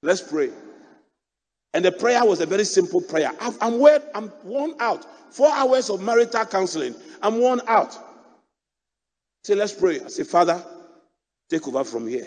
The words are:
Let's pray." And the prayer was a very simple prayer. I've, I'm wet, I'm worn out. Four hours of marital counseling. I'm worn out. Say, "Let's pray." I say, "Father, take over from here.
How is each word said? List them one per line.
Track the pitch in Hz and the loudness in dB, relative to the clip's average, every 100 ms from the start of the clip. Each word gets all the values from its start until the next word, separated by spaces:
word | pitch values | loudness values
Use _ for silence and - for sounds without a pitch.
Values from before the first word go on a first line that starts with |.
Let's | 156 190 | -2 -2
pray." | - 151 135 - - - - _ _ _ _ _ _ _ _ | -2 -4 -4 -6 -20 -20 -20 _ _ _ _ _ _ _ _
And | 165 | 0
the | 180 | 0
prayer | 180 233 247 | 0 0 2
was | 233 175 | 2 2
a | 160 | 0
very | 196 | -2
simple | 208 196 175 170 | 2 2 2 -2
prayer. | - 160 143 - | -2 -2 -2 -4
I've, | 240 - | -10 -4
I'm | 226 233 | -2 6
wet, | 294 302 294 | 6 6 0
I'm | 311 262 - | -10 -12 -16
worn | 175 254 302 320 | -8 -6 -6 -4
out. | 240 185 - - - | -4 -4 -8 -20 -20
Four | - 285 | 2 4
hours | 285 269 254 226 | 4 2 2 0
of | 196 | -4
marital | 202 233 233 233 220 | 2 2 2 0 -2
counseling. | 196 185 160 127 120 - - | -2 -2 -2 -6 -8 -20 -4
I'm | 202 226 | -2 2
worn | 247 247 - | 2 2 2
out. | 220 - - - - _ _ _ _ _ _ _ _ _ _ _ _ | 2 0 -8 -20 -20 _ _ _ _ _ _ _ _ _ _ _ _
Say, | - | -2
"Let's | 202 208 | 0 0
pray." | - 185 147 | 0 0 0
I | - | -8
say, | - | -8
"Father, | - 170 170 175 - - - _ _ _ _ _ _ | 0 2 2 0 -6 -20 -20 _ _ _ _ _ _
take | 160 151 | -6 -4
over | 131 | -4
from | 123 113 113 | -4 -6 -6
here. | 123 | -8